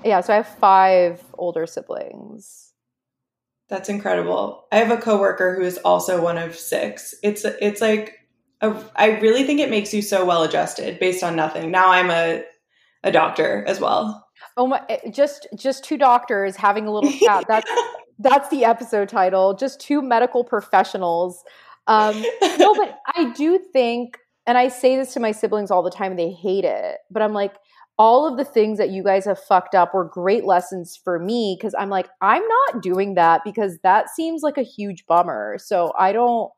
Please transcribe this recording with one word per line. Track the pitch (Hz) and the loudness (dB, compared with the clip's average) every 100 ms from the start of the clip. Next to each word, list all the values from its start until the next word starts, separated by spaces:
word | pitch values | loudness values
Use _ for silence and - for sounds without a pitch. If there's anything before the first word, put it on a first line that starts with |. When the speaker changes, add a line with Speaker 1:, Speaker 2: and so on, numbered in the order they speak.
Speaker 1:
Yeah, | 226 190 | 2 0
so | 180 | 2
I | 208 | 0
have | 214 - | 0 0
five | 202 190 190 185 175 170 - - | 4 6 6 4 4 -2 -16 -8
older | 175 165 165 | -6 -6 -8
siblings. | - - - - - - 214 196 - _ _ _ _ _ _ _ _ _ _ _ | -10 -12 -12 -12 -16 -20 -20 -20 -20 _ _ _ _ _ _ _ _ _ _ _
Speaker 2:
That's | 190 190 | -10 -6
incredible. | 202 196 180 170 180 202 - _ | -6 -2 -2 -2 -4 -4 -10 _
I | 208 | 2
have | 226 | 2
a | 226 | 0
coworker | 226 208 196 185 185 185 | 0 2 0 0 0 0
who | |
is | 180 180 | -4 -2
also | 175 175 175 180 | 2 2 2 0
one | 170 170 | 0 -2
of | 165 165 | -8 -12
six. | - - - - - - | -6 -4 -4 -8 -18 -4
It's, | 208 208 214 | -4 -2 -6
it's | - 208 208 | -2 -4 0
like, | 220 214 214 - _ _ _ _ | 0 0 -4 -18 _ _ _ _
a, | 214 208 - - | -4 -4 -10 2
I | 214 214 | 2 4
really | 220 240 | 2 2
think | 269 294 | 2 0
it | 285 | 0
makes | 214 208 | -2 -2
you | 208 | -6
so | 202 190 180 | -2 0 2
well | 170 | 2
adjusted | 160 156 156 - - 175 | 0 0 -4 -6 -10 -2
based | 185 180 | -2 -2
on | 175 165 | -4 -2
nothing. | 156 165 160 | -4 -4 -4
Now | 185 185 | 2 4
I'm | 180 180 | 4 2
a, | 165 165 165 - _ _ _ _ _ | 0 0 -4 -8 _ _ _ _ _
a | - | 0
doctor | 160 160 - 156 - - | 2 2 0 -2 -2 -4
as | 190 | -4
well. | - - 214 214 _ _ - - | 0 0 -2 -8 _ _ -12 -4
Speaker 1:
Oh | 254 | -2
my, | 254 254 | -2 -4
eh, | 226 - | -10 -8
just, | 262 294 285 - 208 | -2 -2 -2 -16 -6
just | 269 269 | -6 -6
two | - 294 | -8 0
doctors | 269 240 240 208 196 185 | 4 4 2 -4 -4 0
having | 202 208 214 | 0 0 -2
a | |
little | 214 285 | -2 -2
chat. | 277 440 196 - | 2 2 2 2
Speaker 2:
<laughs> | |
Speaker 1:
That's, | 220 - 480 - - _ - | 0 0 -4 -4 -10 _ -2
that's | 254 277 277 | 4 4 2
the | 285 240 | 0 2
episode | 226 247 214 196 | 2 -2 -2 -2
title. | 233 185 190 190 | 0 2 4 2
Just | 196 269 - | 0 -6 -6
two | - 294 | -2 -2
medical | 269 226 247 240 | 2 2 2 0
professionals. | 240 214 - 196 - 190 175 170 180 175 - - _ _ - | -2 -4 2 2 2 -4 -4 -2 -4 -6 -20 -20 _ _ 2
Um, | 214 214 214 453 466 381 330 | 2 2 0 -6 0 -2 4
no, | 370 | 4
but | 415 392 - - | 4 0 -4 -8
Speaker 2:
<laughs> | 349 | -2
Speaker 1:
I | 269 240 | -4 -2
do | 302 370 359 | 0 0 0
think, | 262 233 240 240 - _ _ - | 0 0 -2 -8 -14 _ _ 0
and | 247 | 2
I | 254 | 2
say | 254 254 262 | 2 2 2
this | 262 | -2
to | 277 | -4
my | 226 | -4
siblings | 214 214 214 202 | -2 -2 -2 0
all | 185 | 0
the | 175 | 0
time, | - 190 | -4 -6
and | 185 | -2
they | 165 | -4
hate | 175 185 196 175 | -4 -2 0 0
it, | 104 90 - _ | -2 -6 -10 _
but | 202 | -4
I'm | 214 | -2
like, | 214 202 - _ _ _ - | -2 -6 -8 _ _ _ 4
all | 220 247 311 | 6 6 2
of | 247 | -4
the | 269 | -2
things | 233 214 214 | 0 0 0
that | 190 | -4
you | 190 | -2
guys | 190 196 202 | 0 0 0
have | 190 | -6
fucked | - 190 185 190 | 2 2 4 2
up | 175 | 2
were | 190 170 | 0 -4
great | 185 180 226 196 | -4 -2 0 2
lessons | 180 180 190 170 - | 0 0 -12 -12 -10
for | - 170 | -6 -4
me, | 180 240 214 185 | -4 -4 -4 -6
'cause | 220 - | -6 -6
I'm | 196 | -4
like, | 196 180 _ | -4 -6 _
I'm | 196 269 440 | 0 0 2
not | 453 554 233 | 0 0 -2
doing | 180 180 202 180 | -4 -2 -2 2
that | 165 165 | 4 4
because | 208 202 202 165 | 0 -6 -6 -2
that | 185 202 - | 2 2 0
seems | - 320 330 | -6 -6 -4
like | 294 294 | -4 -4
a | |
huge | 247 - 202 180 _ | -8 -8 -10 -10 _
bummer. | 170 170 117 104 104 | 0 2 -4 -8 -10
So | - 190 170 - | -4 -2 -2 0
I | 190 | 0
don't | 214 240 233 202 | 2 0 0 -4